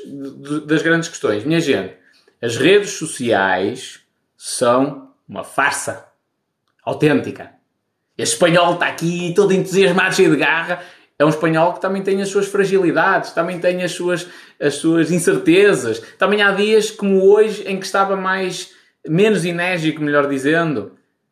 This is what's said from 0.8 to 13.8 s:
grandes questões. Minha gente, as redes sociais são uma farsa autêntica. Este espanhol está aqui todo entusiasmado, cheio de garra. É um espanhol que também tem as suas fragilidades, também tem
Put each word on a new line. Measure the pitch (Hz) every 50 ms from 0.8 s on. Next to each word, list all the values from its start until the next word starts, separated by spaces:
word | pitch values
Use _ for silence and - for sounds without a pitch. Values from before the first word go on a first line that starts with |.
grandes | 139 165 170 165 160 -
questões. | - - - 120 107 104 107
Minha | 147 165 165
gente, | 160 143 120 98 95 - - _ _ _ _ _ _ _ _ _
as | - 117 113
redes | - 131 160 196 208 202 180
sociais | - - 156 156 - - 127 117 107 98 98 95 92 92 95 104 123 135 - - - - _ _ _ _ _ _ _
são | - - - - - 123 120 120 127 135 147 147 - - - _ _ _ -
uma | 104 95
farsa | 92 - - - 135 139 - - - 113 104 - - _ _ _ _ _ _ _ _ _ _ _ _ _ _ _ -
autêntica. | - 135 - 151 151 143 127 - - 95 - - - _ _ _ _ _ _ _ _ _ _ _ _ _
Este | - 113 - -
espanhol | - 180 170 160 180 175 175 175
está | 170 -
aqui | 139 135 - 165 170 175 175 175 175 165
todo | 202 196 190
entusiasmado, | 190 185 160 - - 196 190 175 175 185 180 185 -
cheio | - 190 165
de | 156
garra. | 135 147 143 156 165 165 165 175 175 - - - - _ _ _ -
É | 143
um | 156
espanhol | 156 - 175 165 160 160 165 175
que | 170 -
também | - 190 196 196
tem | 185 196 190 196
as | 196 196
suas | - 202 196
fragilidades, | - - 196 196 180 190 190 180 160 135 156 170 190 185 170 - -
também | - 165 170 180 180 165
tem | 175 180 180 180